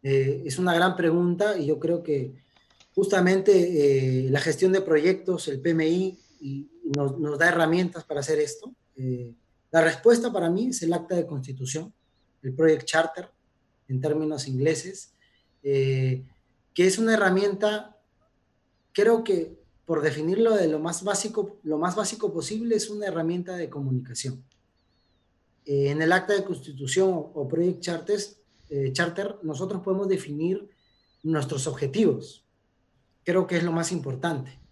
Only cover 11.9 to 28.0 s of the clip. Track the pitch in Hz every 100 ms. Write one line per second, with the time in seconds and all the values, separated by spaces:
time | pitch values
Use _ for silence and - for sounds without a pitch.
11.9 | _ _ _ _ _ 135 131 160 151 -
12.9 | 160 160 - 180 _ _ _ _ _ _
13.9 | 131 151 151 156 151 135 131 151 156 185
14.9 | 196 - _ _ _ _ _ 139 139 135
15.9 | 131 131 127 - _ _ _ _ - 185
16.9 | 190 226 220 196 185 202 196 208 214 -
17.9 | _ _ _ _ _ _ _ _ _ _
18.9 | - 214 233 226 180 160 - _ _ -
19.9 | 160 147 143 156 190 226 214 170 156 165
20.9 | 170 190 196 214 214 196 - 156 151 175
21.9 | 185 196 226 202 165 147 214 233 214 220
22.9 | 208 202 170 160 180 180 180 156 143 135
23.9 | 127 127 120 131 - - _ _ _ _
24.9 | _ _ _ _ _ _ _ - 139 139
25.9 | 147 160 185 190 202 190 151 143 135 139
26.9 | 185 190 175 147 151 135 160 175 - -
27.9 | 165